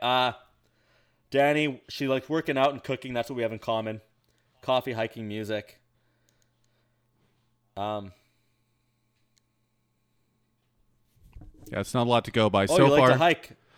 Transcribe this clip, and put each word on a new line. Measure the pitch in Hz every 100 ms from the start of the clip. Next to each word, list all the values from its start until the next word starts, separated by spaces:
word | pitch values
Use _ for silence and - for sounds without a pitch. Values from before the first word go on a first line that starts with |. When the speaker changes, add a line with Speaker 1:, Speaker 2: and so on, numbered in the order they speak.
Speaker 1:
uh, | 120 127 127 - _ _ _ _ _ _ _ _ _
Danny, | 135 143 147 151 127 -
she | - 135
likes | 131 131
working | 160 156 135
out | 135
and | 135
cooking. | - 131 131
That's | 120 117
what | 127
we |
have | 113
in | 110
common. | - 113 110 110 - _ _ _ _ _
Coffee, | - 127 135
hiking, | 113 113 117 110
music. | 107 107 107 - _ _ _ _ _ _ _ _ _ _ _ _ _ _ _ _ _ _ _ _ -
Um. | 104 107 98 - _ _ _ _ _ _ _ _ _ _ _ _ _ _ _ _ _ _ _ _ _ _ _ _ _ _ _ _ _ _ _ - - - -
Speaker 2:
Yeah, | -
it's | 101
not | 123 120
a |
lot | 120 -
to |
go | 117 107
by. | 98
Speaker 1:
Oh, | 98 165
Speaker 2:
So | 139
Speaker 1:
you |
like | 143
Speaker 2:
far | 127
Speaker 1:
to | 131
hike. | 170 156 - - _